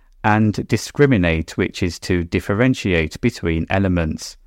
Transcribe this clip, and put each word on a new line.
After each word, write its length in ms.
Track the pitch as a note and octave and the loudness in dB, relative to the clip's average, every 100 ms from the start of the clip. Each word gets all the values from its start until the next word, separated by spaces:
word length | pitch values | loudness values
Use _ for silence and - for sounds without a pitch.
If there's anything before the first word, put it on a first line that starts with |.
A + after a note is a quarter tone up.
| _ - | _ -4
and 420 | A2 G#2+ A2 - - | 2 4 2 0 -2
discriminate, 880 | A2 - - C#3+ A#2 F2 D#2+ D#2+ - | -2 -2 2 4 4 2 0 -2 -4
which 240 | F#2+ - | -4 -2
is 200 | F#2 - | -4 -4
to 240 | - F2+ | -2 -2
differentiate 960 | E2+ F#2+ - G2+ C3 C3 G#2 E2+ D#2 - | 0 -4 -2 0 2 0 0 0 0 -2
between 460 | A#2 - E2+ E2 E2 | -4 -2 -2 -2 0
elements, 680 | F#2+ G2 F2 D#2+ D#2+ - - | 0 2 0 0 -4 -10 -18